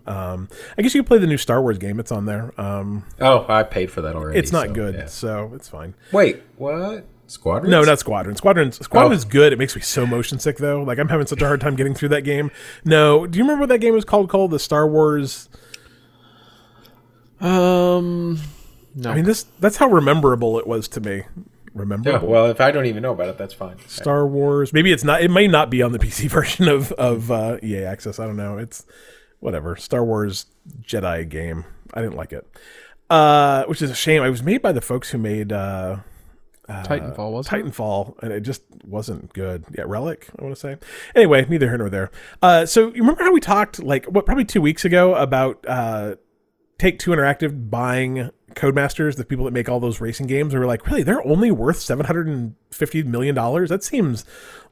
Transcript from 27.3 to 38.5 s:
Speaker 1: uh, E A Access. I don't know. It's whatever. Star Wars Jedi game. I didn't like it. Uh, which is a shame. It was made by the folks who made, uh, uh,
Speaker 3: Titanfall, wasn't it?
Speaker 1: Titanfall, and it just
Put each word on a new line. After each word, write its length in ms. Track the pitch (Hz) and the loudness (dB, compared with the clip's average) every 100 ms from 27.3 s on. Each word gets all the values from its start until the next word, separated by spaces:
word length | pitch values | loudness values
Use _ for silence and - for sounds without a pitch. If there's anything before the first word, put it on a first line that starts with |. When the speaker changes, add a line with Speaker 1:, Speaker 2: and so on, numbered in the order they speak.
Speaker 1:
uh, 260 | 117 110 117 | -2 -2 -4
E 140 | 110 98 | -6 -6
A 60 | |
Access. 360 | 92 98 107 104 | -6 -8 -10 -10
I 60 | 113 | -8
don't 100 | 104 | -8
know. 220 | 101 101 | -8 -10
It's 280 | 113 - - _ - - _ _ | -12 -16 -20 _ -20 -20 _ _
whatever. 340 | - 85 78 | -8 -8 -8
Star 300 | 85 - 127 | -12 -6 -2
Wars 420 | 117 107 104 98 - _ - - | -2 -2 -4 -6 -14 _ -20 -20
Jedi 460 | 113 110 92 85 82 | -10 -6 -4 -6 -8
game. 360 | 78 82 80 82 - - | -10 -8 -10 -12 -18 -16
I 80 | - | -10
didn't 140 | 113 | -10
like 180 | 73 82 | -10 -14
it. 140 | 71 - _ - - - _ _ | -14 -18 _ -20 -20 -20 _ _
Uh, 540 | 160 151 147 143 135 | 4 6 6 4 0
which 180 | - 160 | -2 -4
is 80 | 147 | -6
a 40 | 120 | -4
shame. 260 | - 156 | 0 2
It 80 | 131 | 2
was 140 | 123 | -2
made 180 | 135 247 | -2 0
by 80 | 214 | 0
the 100 | 139 | -2
folks 300 | - 127 - | -4 -6 -6
who 80 | 120 | -6
made, 340 | 110 107 104 | -4 -4 -4
uh, 440 | 104 98 95 92 95 - - - _ _ _ - | -6 -6 -6 -6 -8 -12 -20 -20 _ _ _ -16
uh, 140 | 101 | -14
Speaker 3:
Titanfall, 480 | 95 143 73 - 107 | -6 -6 -6 -10 -8
wasn't 240 | 113 139 208 | -8 -6 -6
it? 160 | 175 | -6
Speaker 1:
Titanfall, 500 | 117 107 101 101 - | -8 -6 -4 -6 -10
and 100 | 117 | -10
it 100 | 104 | -8
just 200 | 107 | -8